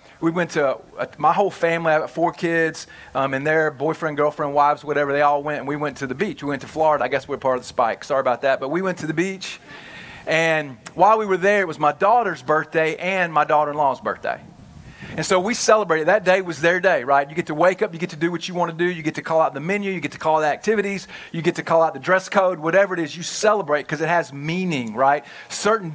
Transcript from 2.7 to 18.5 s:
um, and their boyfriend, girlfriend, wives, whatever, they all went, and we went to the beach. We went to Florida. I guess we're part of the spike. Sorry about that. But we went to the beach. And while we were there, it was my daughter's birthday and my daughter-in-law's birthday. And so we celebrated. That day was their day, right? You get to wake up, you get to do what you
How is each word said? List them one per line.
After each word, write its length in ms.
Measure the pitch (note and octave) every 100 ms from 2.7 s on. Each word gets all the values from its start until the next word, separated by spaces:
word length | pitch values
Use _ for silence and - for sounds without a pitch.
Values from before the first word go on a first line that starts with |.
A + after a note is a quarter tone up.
| D#3 - - -
um, 200 | C3+ C3+
and 120 | C3+ D3
their 240 | D#3+ D#3
boyfriend, 460 | C3 D3+ D#3 D#3+ D3
girlfriend, 380 | D3 - D3
wives, 280 | C#3+ C#3+ D3
whatever, 300 | D3 D3 C#3+
they 80 | C#3+
all 220 | D3 D3
went, 160 | D3 C#3+
and 100 | C3
we 80 | D3
went 220 | D3 B2
to 80 | C3+
the 80 |
beach. 280 | B2+ G3+ -
We 60 | C#3
went 140 | C#3
to 60 | B2+
Florida. 360 | D#3 D#3 D3
I 40 | B2+
guess 200 | C3+ C3+
we're 80 | C3
part 220 | C3 B2+
of 60 |
the 40 | B2
spike. 340 | - A#2 G2
Sorry 180 | - C#3
about 200 | B2+ A#2+
that. 200 | C3+ C3
But 100 | C3+
we 100 | E3
went 160 | F#3+ F3+
to 60 | D3+
the 60 |
beach. 480 | D#3 F#3+ F#3+ - - - - - - - -
And 520 | - D#3+ E3 D#3 C#3+ A#2 -
while 240 | - F#3+ A3
we 80 | G#3+
were 100 | F#3
there, 260 | F#3+ G#3
it 40 | F3+
was 140 | D3
my 100 | D3+
daughter's 520 | D3 G3 A#3+ G#3 D3
birthday 520 | B2+ D#3 D3+ E3 D#3+
and 380 | D#3+ F3+ F#3+ E3+
my 100 | D#3
daughter-in-law's 580 | D3 D3+ D3 D3 C#3+ A#2+
birthday. 400 | G#2+ - A2 - - - - - - - - -
And 100 | D#3
so 140 | F#3
we 120 | F#3+
celebrated. 540 | A#3 - G#3+ F#3 D#3+ D#3
That 180 | G#3
day 180 | F3+ F#3+
was 180 | F3+ C#3+
their 180 | E3+ F#3
day, 240 | F#3 D#3
right? 260 | B2 C#3 C#3+
You 60 |
get 120 | D#3 -
to 100 | D3+
wake 260 | F3 F#3
up, 100 | G#3
you 60 | E3
get 120 | F3
to 60 | D3+
do 140 | E3+
what 160 | E3+
you 80 | F3